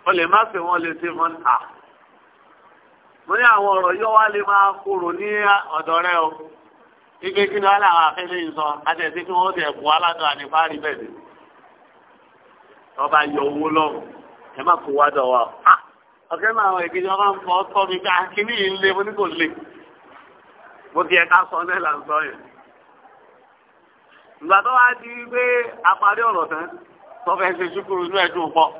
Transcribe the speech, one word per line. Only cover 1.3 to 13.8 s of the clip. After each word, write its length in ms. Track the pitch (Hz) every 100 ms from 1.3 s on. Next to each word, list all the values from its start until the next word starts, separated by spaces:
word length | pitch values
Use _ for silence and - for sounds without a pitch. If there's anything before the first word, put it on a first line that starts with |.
| 165
à. 140 | - 123 - - - _ _ _ _ _ _ _ _ _ _ _ _ _ -
Mo 40 |
ní 100 | 202
àwọn 260 | 247 220 202
ọ̀rọ̀ 180 | 190 180
yóò 180 | 185 220
wá 120 | 220 214
lè 140 | 208
máa 260 | 202 202 196
kúrò 340 | 196 196 190 175
ní 180 | - 208 208 208 202 196
ọ̀dọ̀ 300 | 156 160 165
rẹ 140 | 175 175
o. 120 | 160 156 - - _ _ _ _ _ _
Ike 200 | 180 190
kí 120 | 202 202
ni 100 | 196
wọ́n 140 | 202
láwọn 240 | 202 170
afẹ́lẹ́ 340 | 160 160 180 180
yìí 140 | 165
sọ? 140 | 151 156 147
A 120 | 151
tẹ̀ 180 | 165 160
sí 100 | 160
kí 100 | 175
wọ́n 220 | 180 185
tẹ̀ 180 | 185 151
bù 120 | 143 143
aládùn 420 | 156 175 165 156
ànífà 320 | 143 143 156 160
rí 100 | 151
bẹ́ẹ̀ 180 | 151 123
dé. 100 | 110 - - - - _ _ _ _ _ _ _ _ _ _ _ _ - _ -
Wọ́n 140 | 143
bá 100 | 151
yọ 200 | 147 143
owó 220 | 143 147 156
lọ́rùn. 360 | 156